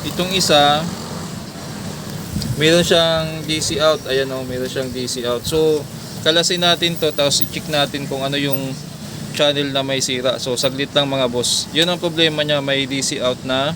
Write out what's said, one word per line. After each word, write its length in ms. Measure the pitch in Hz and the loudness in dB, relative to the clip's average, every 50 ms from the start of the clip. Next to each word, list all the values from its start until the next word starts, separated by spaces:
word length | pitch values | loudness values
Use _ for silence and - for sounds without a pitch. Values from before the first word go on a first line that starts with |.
| 156 | -6
Itong 240 | 147 147 165 175 185 190 | -4 -4 -2 -2 0 0
isa, 480 | 190 170 - 156 147 143 143 147 151 170 175 - - - - - - - - - - - - - - - - - - - - - - - - - - - - - - - - - - | 0 4 4 6 6 6 6 4 2 0 -4 -6 -8 -8 -8 -8 -8 -8 -8 -10 -10 -10 -12 -12 -12 -12 -10 -10 -10 -8 -8 -8 -10 -10 -10 -8 -8 -8 -6 -4 -4 -2 -2 0 2
meron 240 | 151 160 170 175 170 | 4 6 6 6 6
siyang 640 | - 185 165 165 165 165 160 160 160 160 160 151 151 | 6 6 6 6 4 2 2 0 -2 -4 -6 -4 -2
D 160 | 156 156 151 | -2 -2 0
C 160 | - 160 139 | -2 0 4
out. 240 | 156 156 156 143 - | 4 4 4 2 0
Ayan 240 | - 131 135 135 135 | 0 0 0 0 0
o, 160 | 131 131 131 | -4 -6 -6
meron 240 | 127 127 127 127 127 | -6 -4 -4 -4 -4
siyang 240 | 131 139 131 127 | -4 -4 -4 -4
D 160 | 123 127 123 117 | -4 -6 -4 -4
C 160 | - 127 117 | -4 -4 -2
out. 160 | 120 123 120 | -2 -2 -2
So, 400 | 120 - 160 156 156 156 151 147 143 151 - - - - - - | -2 0 2 4 4 4 4 2 -2 -6 -10 -12 -12 -10 -10 -2
kalasin 400 | - 156 160 170 170 - 180 175 | 0 2 2 4 2 2 0 2
natin 400 | 175 175 170 151 170 170 170 160 | 4 2 2 4 2 0 0 2
to, 80 | 165 151 | 0 0
tapos 320 | 143 - 143 143 131 - | 2 2 2 2 2 0
i-check 240 | - - - 156 - - | -2 -2 -4 -8 -4 -2
natin 320 | 156 147 143 143 - 143 139 | 0 0 0 0 -2 -6 -4
kung 160 | 139 143 135 | -4 -4 -2
ano 160 | 135 139 139 | -2 -2 0
yung 400 | 143 143 143 135 135 135 135 135 - - - - - - - - - - - | 0 0 -2 -2 -2 -4 -6 -6 -8 -10 -12 -12 -12 -12 -12 -10 -10 -10 -8
channel 400 | - - 151 147 143 143 143 139 | 0 2 2 4 4 2 -2 0
na 80 | 135 139 | 0 -2
may 240 | 135 135 135 131 127 | 0 0 0 0 0
sira. 320 | - 131 123 123 131 117 | 0 -2 0 0 0 0
So, 160 | 117 - 131 | 0 -2 -2
saglit 400 | 123 120 - 135 131 135 139 139 | -2 0 0 -2 0 -2 -4 2
lang, 160 | - 147 143 139 | 2 2 2 2
mga 240 | 135 135 131 123 | 2 0 0 2
boss. 400 | 120 123 117 - - - - - | 2 0 0 0 0 -2 -4 -2
Yun 160 | - 147 165 175 | 2 2 2 2
ang 80 | 180 | 2
problema 480 | 165 175 175 160 160 165 160 156 151 151 | 0 -2 -2 2 2 2 2 2 0 0
niya, 160 | 147 151 143 | 2 0 0
may 240 | 139 139 139 135 139 | 2 0 0 0 0
D 160 | 127 139 139 | 0 -2 -2
C 240 | 131 - 147 113 120 | -2 -2 -2 0 0
out 160 | 127 127 123 - 135 | -2 -2 -2 -4 -2
na 240 | 131 131 139 151 170 | -2 0 0 -2 -4